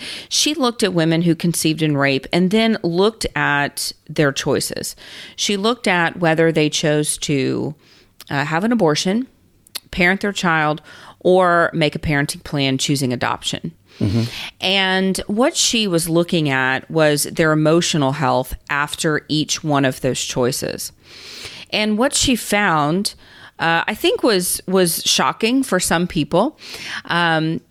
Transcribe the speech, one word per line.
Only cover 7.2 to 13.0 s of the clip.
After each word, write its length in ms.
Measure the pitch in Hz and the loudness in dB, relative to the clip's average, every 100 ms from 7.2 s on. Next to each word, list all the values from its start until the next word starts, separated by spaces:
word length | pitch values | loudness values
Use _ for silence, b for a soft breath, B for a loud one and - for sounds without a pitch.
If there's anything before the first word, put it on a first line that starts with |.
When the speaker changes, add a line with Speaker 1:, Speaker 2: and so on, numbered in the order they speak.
| - 143 131 127 127 151 b b b - - | -2 -2 0 -2 -4 -8 b b b -20 -8
Speaker 1:
uh, 140 | 143 | -4
have 220 | 147 160 220 | -2 -2 0
an 80 | |
abortion, 540 | 240 165 151 185 214 262 _ _ _ _ - - | 2 2 2 0 -2 -4 _ _ _ _ -18 -10
parent 280 | - 180 196 | 0 2 2
their 140 | 208 | -2
child, 480 | 196 185 160 151 156 - B B B | -2 0 2 0 -2 -8 B B B
or 480 | 175 185 180 170 170 | 2 4 6 4 2
make 220 | 160 151 156 | 2 0 0
a 40 | |
parenting 440 | - 147 147 175 | -2 0 0 -4
plan 340 | - 147 135 131 | -6 -2 0 0
choosing 340 | - 139 | 0 0